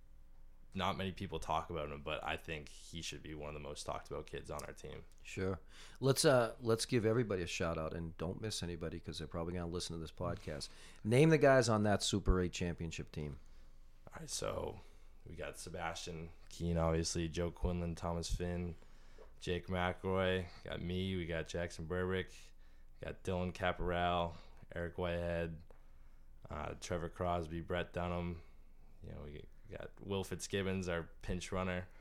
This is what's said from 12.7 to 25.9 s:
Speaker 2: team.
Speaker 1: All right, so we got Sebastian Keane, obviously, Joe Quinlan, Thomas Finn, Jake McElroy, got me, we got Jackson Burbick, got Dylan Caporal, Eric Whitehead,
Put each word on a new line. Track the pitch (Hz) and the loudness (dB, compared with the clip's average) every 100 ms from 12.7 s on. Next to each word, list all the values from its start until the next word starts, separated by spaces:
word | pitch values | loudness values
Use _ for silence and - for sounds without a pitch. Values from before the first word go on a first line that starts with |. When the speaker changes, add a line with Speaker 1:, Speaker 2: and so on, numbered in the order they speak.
| 82 82 - - | 0 -4 -6 -6
Speaker 2:
team. | - 76 69 - - - - - - - | -4 -6 -6 -12 -16 -16 -16 -18 -16 -14
Speaker 1:
All | - | -12
right, | - | -6
so | - - 90 82 92 - - - - - | -4 -2 -2 -4 -6 -12 -16 -18 -16 -12
we | |
got | 82 73 - | -8 -6 -6
Sebastian | - 87 85 82 - 82 82 - - | -8 -4 -4 -4 -6 -8 -8 -12 -14
Keane, | - 85 85 | -2 2 6
obviously, | 82 82 82 90 82 | 6 4 2 2 0
Joe | 80 85 | 2 0
Quinlan, | - 90 87 85 82 | 2 0 2 0 0
Thomas | 87 85 82 | 0 0 0
Finn, | - 87 87 87 80 - - - - - - | 0 0 0 -2 -6 -12 -16 -16 -14 -16 -8
Jake | - 87 - | -2 -2 0
McElroy, | 90 90 90 95 95 92 92 90 - | 2 2 2 0 4 4 4 0 -8
got | - 80 | -8 -4
me, | 85 92 95 92 | -2 0 0 0
we | 82 | 0
got | 82 78 | -2 -2
Jackson | 87 87 - 80 | -2 -2 -4 -2
Burbick, | 90 90 92 90 - - - - - - - | 0 2 2 0 -6 -16 -16 -18 -16 -16 -8
got | 80 76 | -8 -6
Dylan | - 90 90 | 0 2 2
Caporal, | - 92 87 82 87 87 87 85 82 - - - | 2 2 2 2 4 4 4 2 -2 -12 -14 -8
Eric | 85 85 82 | -4 -4 0
Whitehead, | 90 85 87 85 85 80 - - - | 0 2 2 2 0 -4 -10 -16 -16